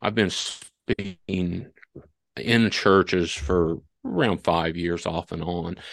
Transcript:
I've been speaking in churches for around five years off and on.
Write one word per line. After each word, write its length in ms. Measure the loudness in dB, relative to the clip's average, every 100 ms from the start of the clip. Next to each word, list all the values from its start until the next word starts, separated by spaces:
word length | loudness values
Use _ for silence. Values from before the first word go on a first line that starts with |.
I've 120 | -2
been 160 | 2 2
speaking 1400 | 0 -8 -10 -18 _ -6 -4 -4 -12 -6 -2 -2 -4 -10 _ _ -20 -20 _ _ -10
in 340 | 0 4 4
churches 640 | 2 6 6 6 2 0
for 460 | -2 0 2 2 0 _ _
around 400 | -8 -2 0 0
five 320 | 0 0 0 -2
years 300 | -4 -4 -4
off 260 | -6 -6
and 100 | -8
on. 340 | -6 -6 -6 -10 -12